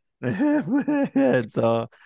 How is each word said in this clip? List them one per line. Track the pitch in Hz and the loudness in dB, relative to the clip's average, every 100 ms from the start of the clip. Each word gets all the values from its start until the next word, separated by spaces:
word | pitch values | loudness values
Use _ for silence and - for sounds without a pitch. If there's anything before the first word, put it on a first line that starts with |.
<laughs> | _ - | _ -10
It's | 123 190 294 294 170 277 269 285 277 269 269 247 - | -6 -2 0 0 0 -2 0 -2 0 2 2 2 0
so, | - 117 113 113 _ | 0 0 0 -2 _